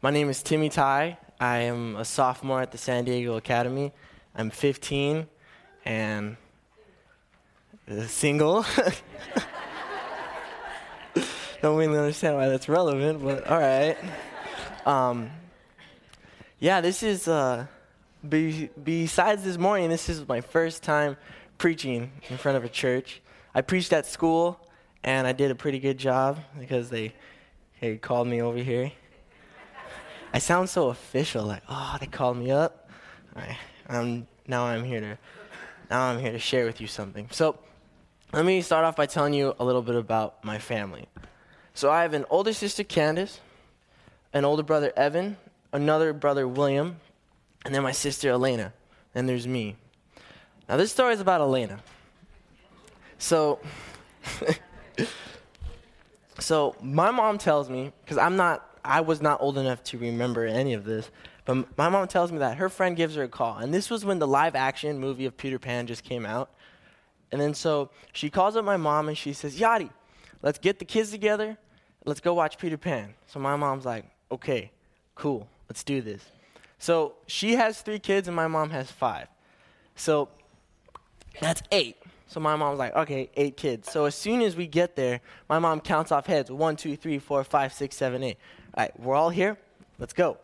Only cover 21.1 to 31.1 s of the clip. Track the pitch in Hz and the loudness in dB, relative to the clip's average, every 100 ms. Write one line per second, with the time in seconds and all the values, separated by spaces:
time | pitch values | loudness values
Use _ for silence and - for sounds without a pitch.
21.1 | 139 - - - _ 175 160 135 123 120 | -2 -14 -20 -20 _ 0 2 -2 -4 -6
22.1 | 139 - 127 147 135 117 - 135 127 127 | -12 -12 -4 0 0 0 -2 0 0 -2
23.1 | - _ - - - 135 185 175 165 - | -16 _ -20 -4 -2 2 0 2 0 0
24.1 | - 165 165 170 175 - _ _ _ - | 0 2 4 2 0 -16 _ _ _ -2
25.1 | 131 127 127 143 123 151 135 139 131 135 | 2 2 2 0 0 -2 -2 -2 0 2
26.1 | 131 131 147 147 147 127 131 120 117 110 | 2 2 0 -8 -16 -4 -4 -2 -6 -6
27.1 | - - - _ _ _ _ 117 110 - | -10 -20 -20 _ _ _ _ -6 -6 -2
28.1 | 120 120 120 117 120 127 120 131 - _ | 0 0 0 -2 -2 -2 -2 -2 -6 _
29.1 | - - - - - - - - - - | -20 -20 -20 -20 -20 -20 -20 -18 -16 -16
30.1 | - - - - 175 185 - 139 123 - | -18 -4 -4 2 2 2 2 0 0 -4